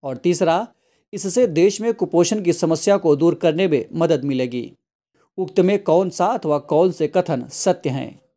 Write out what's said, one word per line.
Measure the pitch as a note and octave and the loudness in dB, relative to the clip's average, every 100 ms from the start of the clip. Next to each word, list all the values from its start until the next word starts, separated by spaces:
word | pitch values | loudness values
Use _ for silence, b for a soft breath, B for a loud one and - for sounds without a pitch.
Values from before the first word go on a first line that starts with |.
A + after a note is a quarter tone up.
और | C#3+ B2+ | -10 -4
तीसरा, | F3 E3+ E3+ E3 A#3 _ _ _ _ | -2 0 2 0 -2 _ _ _ _
इससे | G3+ G3 F#3+ B3 | -10 -4 0 0
देश | D#3 F#3 G#3 | 4 2 2
में | A3+ | -4
कुपोषण | A3+ F3+ E3+ E3+ G#3+ | -2 -2 2 2 0
की | F3 | -2
समस्या | E3 E3 D#3+ - G3+ | 0 0 0 2 2
को | E3 D3 | 2 2
दूर | E3 E3+ | 2 2
करने | F3 D#3 F#3+ | 0 0 0
में | D3 - | 0 -2
मदद | - D#3+ D3+ | -2 0 0
मिलेगी। | C#3 C3 B2+ B2 A2+ _ _ _ _ _ _ - | 0 -4 -4 -6 -10 _ _ _ _ _ _ -8
उक्त | F#3 - | -4 2
में | F#3 G3+ | 2 2
कौन | G3+ D#3+ F#3+ | 2 2 2
सा | - F#3 | -2 -2
अथवा | A#3+ D#3 D3 - | -2 -2 -4 0
कौन | D#3 F#3 | 2 2
से | D#3+ D3+ | 0 -2
कथन | F#3 F3+ C#3 B2+ | -2 -2 -4 -6
सत्य | - - - - | -4 -2 -2 -4
हैं? | C3+ B2 C3 _ | -6 -10 -16 _